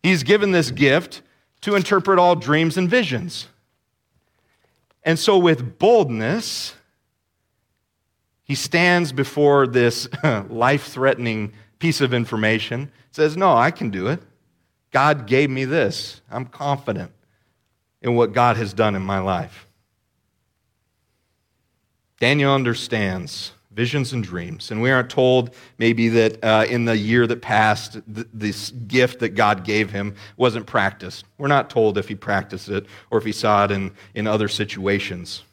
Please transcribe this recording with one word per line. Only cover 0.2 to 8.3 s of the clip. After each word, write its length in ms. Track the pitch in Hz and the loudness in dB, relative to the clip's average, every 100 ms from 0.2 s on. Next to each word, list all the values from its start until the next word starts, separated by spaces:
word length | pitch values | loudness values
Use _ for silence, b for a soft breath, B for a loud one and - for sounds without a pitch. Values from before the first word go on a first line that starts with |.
given 300 | 131 208 202 | 2 2 4
this 180 | 180 131 | 2 0
gift 540 | 123 139 151 175 - _ _ _ _ | 2 4 4 0 -18 _ _ _ _
to 120 | - | 0
interpret 460 | 202 - 196 190 185 | 0 2 0 4 4
all 160 | 175 | 4
dreams 420 | 175 117 151 165 185 | 2 0 0 2 0
and 100 | 180 | 0
visions. 600 | 247 180 123 90 - - _ _ _ _ _ _ _ _ _ _ _ _ _ _ _ | 0 0 -4 -6 -12 -16 _ _ _ _ _ _ _ _ _ _ _ _ _ _ _
And 160 | 160 165 | -2 0
so 180 | - 196 | 4 4
with 400 | 175 143 123 - | 4 2 -2 2
boldness, 960 | 196 233 147 110 110 214 - - - - _ _ _ _ _ _ _ _ _ _ _ _ _ _ _ | 4 6 4 -2 -2 -2 -6 -10 -12 -16 _ _ _ _ _ _ _ _ _ _ _ _ _ _ _